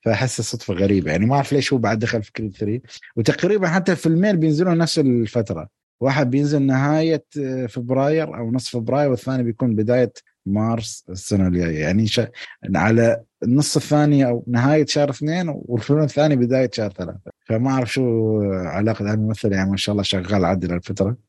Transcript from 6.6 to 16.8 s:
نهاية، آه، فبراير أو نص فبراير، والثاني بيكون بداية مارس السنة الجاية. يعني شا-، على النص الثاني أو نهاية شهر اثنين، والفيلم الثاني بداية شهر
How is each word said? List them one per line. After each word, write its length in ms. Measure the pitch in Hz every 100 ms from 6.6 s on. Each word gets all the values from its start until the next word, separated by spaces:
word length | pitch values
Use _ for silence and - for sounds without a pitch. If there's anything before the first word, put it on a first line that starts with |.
نهاية، 640 | 139 131 139 156 160 156 _ 151
آه، 260 | 135 131 123
فبراير 720 | 131 120 131 139 156 156 151
أو 120 | 117
نص 180 | 127 117
فبراير، 420 | 127 113 131 147
والثاني 320 | 123 - 131
بيكون 320 | 120 110 127
بداية 380 | 107 107 123 120 - _ _ -
مارس 580 | 104 113 113 113 - -
السنة 360 | 95 - 104 92
الجاية. 320 | 87 85 78
يعني 280 | 76 98 110
شا-، 220 | - 110 - - - -
على 460 | 92 95 113 117 113 - _
النص 340 | 113 131 147 156
الثاني 500 | - 147 147 143 131
أو 180 | 120 120
نهاية 380 | 120 131 156 143
شهر 240 | 151 143
اثنين، 360 | 131 151 170 175
والفيلم 540 | 143 - 120 - 147
الثاني 340 | 151 - 156 139
بداية 340 | 120 131 127
شهر 180 | -